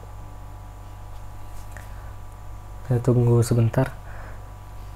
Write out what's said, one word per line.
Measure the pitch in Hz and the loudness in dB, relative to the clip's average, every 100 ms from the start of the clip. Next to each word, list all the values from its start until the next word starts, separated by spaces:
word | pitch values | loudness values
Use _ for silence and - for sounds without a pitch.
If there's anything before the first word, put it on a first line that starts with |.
| - - - - - - - - - - - - - - - - - - - - - - - - - - - - - | -12 -12 -12 -12 -12 -12 -12 -12 -12 -12 -10 -10 -10 -10 -8 -10 -10 -10 -10 -12 -10 -10 -12 -12 -10 -10 -12 -10 0
Saya | 120 | 4
tunggu | 123 120 120 120 | 6 8 8 8
sebentar. | 113 117 113 - - - - - - - - - - - - | 8 6 6 6 2 -2 -10 -10 -10 -10 -12 -14 -12 -12 -12